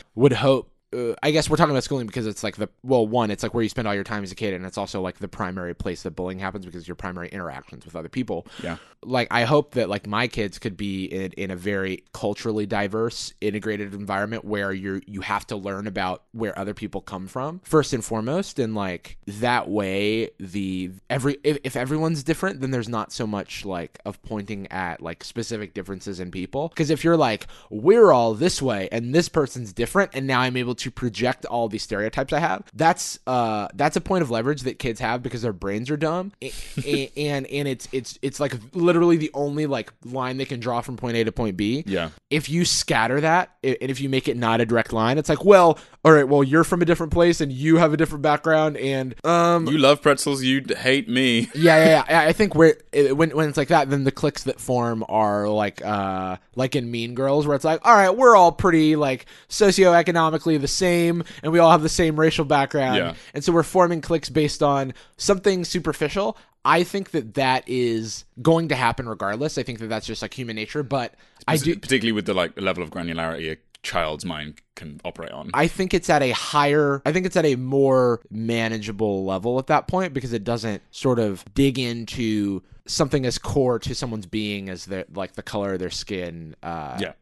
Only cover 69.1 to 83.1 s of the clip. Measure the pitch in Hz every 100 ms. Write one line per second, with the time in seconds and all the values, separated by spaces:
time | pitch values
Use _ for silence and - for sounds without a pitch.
69.1 | 104 98 110 151 - 127 113 110 110 113
70.1 | 110 107 - 120 110 107 151 131 135 135
71.1 | _ _ _ - 151 143 - - 131 113
72.1 | 107 90 92 85 - 95 87 82 90 85
73.1 | 82 82 82 80 78 _ _ - 90 80
74.1 | 76 92 76 76 73 _ - 78 71 87
75.1 | - 82 - - 135 170 - 185 185 -
76.1 | 151 131 117 - 147 147 147 143 139 -
77.1 | 170 180 175 151 127 127 139 135 131 123
78.1 | 113 - 104 113 117 113 113 104 101 107
79.1 | 98 95 95 110 127 131 151 - 185 185
80.1 | 131 127 113 101 117 110 98 _ - 135
81.1 | 117 107 92 - 131 139 127 123 120 110
82.1 | - 113 107 101 95 - - - - 147